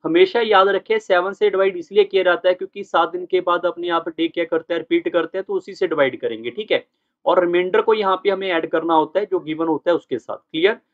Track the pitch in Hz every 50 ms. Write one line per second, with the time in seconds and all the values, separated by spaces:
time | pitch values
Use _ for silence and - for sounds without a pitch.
0 | - 160 160 175 190 185 - 240 233 220 208 190 190 202 196 185 - - 220 220
1 | - - 190 175 180 196 196 _ 208 208 190 185 190 196 180 180 170 _ 196 208
2 | 202 196 - 190 180 180 175 170 - 185 180 180 190 190 _ 202 196 _ - 165
3 | 170 165 170 180 180 - 185 180 180 180 175 175 170 175 170 175 175 175 170 165
4 | 165 175 160 - 165 165 _ 175 170 160 175 165 - - 170 170 160 _ 170 170
5 | 170 175 170 170 165 165 - 190 190 - 202 185 - - 190 - 190 175 160 147
6 | 139 131 123 - 131 113 113 110 113 120 120 - 214 - 175 127 - _ _ _
7 | _ _ _ _ _ 156 175 185 180 175 170 175 180 185 185 220 220 226 220 214
8 | 202 190 190 185 - 202 190 190 196 190 175 160 165 160 - 165 160 170 165 160
9 | 151 151 _ 185 208 196 190 175 151 151 156 156 165 160 156 139 _ 175 170 147
10 | _ _ 135 - _ - 101 - _ _ - 156 170 202 233 233 _ _